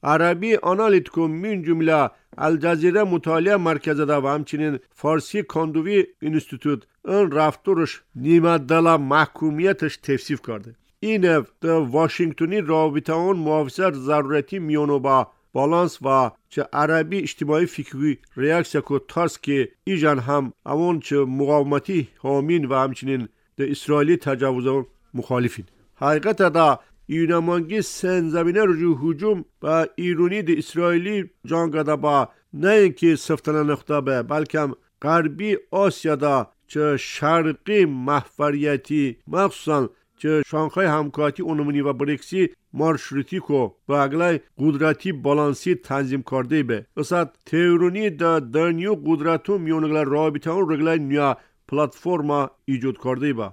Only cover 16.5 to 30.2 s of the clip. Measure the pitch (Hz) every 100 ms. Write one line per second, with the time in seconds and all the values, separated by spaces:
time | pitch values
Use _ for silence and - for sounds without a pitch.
16.5 | - 139 143 151 160 156 196 151 - 147
17.5 | 151 175 - 143 135 147 127 _ - 139
18.5 | 170 170 151 - 139 - - 170 - -
19.5 | 143 127 _ - 190 151 143 120 143 135
20.5 | - - 147 170 165 - 143 135 131 143
21.5 | 147 143 143 - 190 127 _ 131 139 147
22.5 | 175 139 135 135 127 131 135 113 _ _
23.5 | - 139 143 - 147 147 175 147 135 135
24.5 | 127 127 135 123 _ _ - 117 123 120
25.5 | - 95 _ _ _ 139 151 165 214 185
26.5 | 160 160 131 _ _ - 156 165 170 165
27.5 | 175 160 214 - - 185 185 165 165 170
28.5 | 185 214 165 170 143 156 151 208 196 156
29.5 | _ 147 160 160 - 180 165